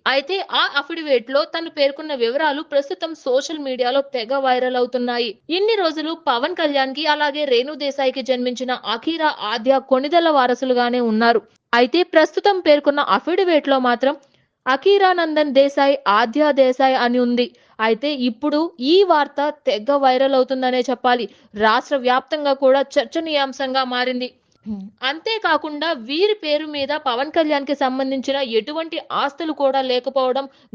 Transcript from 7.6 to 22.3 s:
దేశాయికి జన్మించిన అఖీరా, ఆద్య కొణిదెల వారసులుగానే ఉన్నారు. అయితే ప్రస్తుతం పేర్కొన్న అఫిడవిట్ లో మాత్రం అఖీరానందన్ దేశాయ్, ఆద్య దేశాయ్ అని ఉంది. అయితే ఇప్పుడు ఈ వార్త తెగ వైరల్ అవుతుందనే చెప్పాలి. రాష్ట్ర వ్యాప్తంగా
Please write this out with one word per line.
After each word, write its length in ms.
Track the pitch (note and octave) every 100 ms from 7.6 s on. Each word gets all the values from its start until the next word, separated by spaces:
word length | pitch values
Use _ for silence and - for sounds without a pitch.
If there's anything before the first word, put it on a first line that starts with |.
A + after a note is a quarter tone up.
| C4+
దేశాయికి 500 | D4 C#4+ C4+ C4 C4 B3
జన్మించిన 420 | B3 B3 A#3 B3+ A3 G#3
అఖీరా, 440 | A3+ D#4 D#4+ D4+ -
ఆద్య 360 | G#3 A#3 A#3+ C4+ C4
కొణిదెల 420 | C4 C#4+ E4+ E4
వారసులుగానే 720 | C#4+ B3 B3 C4 A#3+ A#3+ B3 A#3
ఉన్నారు. 320 | G#3+ A#3 A3+ - _ -
అయితే 300 | A#3 B3 E4+ F4
ప్రస్తుతం 440 | D#4+ D#4 - G4+ F#4+
పేర్కొన్న 400 | E4+ D4 D4 D4 - G3+
అఫిడవిట్ 540 | D4+ G4 F4+ D4+ C#4+
లో 60 | C4+
మాత్రం 360 | B3+ A#3+ C4 D4+ _ _ _ _ B3+
అఖీరానందన్ 840 | C#4 F#4+ G4+ F#4+ F4+ E4 D4+ D4+
దేశాయ్, 400 | C4 C#4 C#4+ C#4 C#4+ F#3
ఆద్య 340 | G#3 A#3 D4 D4+ C4+
దేశాయ్ 400 | C4 B3+ C4 C4
అని 220 | A#3+ B3
ఉంది. 240 | A#3+ A#3+ A#3+ _ _ -
అయితే 320 | A3 A3+ C#4+ C#4 B3
ఇప్పుడు 320 | A3+ D4 D4+ E4+ - C4
ఈ 20 | F#4
వార్త 360 | F#4 D4+ C#4+ C#4+ D4 D4
తెగ 320 | C4 G#3+ A3 C#4+
వైరల్ 380 | C4+ B3+ C4+ C4
అవుతుందనే 420 | B3+ C4 B3+ B3
చెప్పాలి. 440 | B3 A#3+ B3+ B3 G3+ - _ G#3
రాష్ట్ర 400 | G#3+ A#3+ - C#4+
వ్యాప్తంగా 580 | B3 C4 C4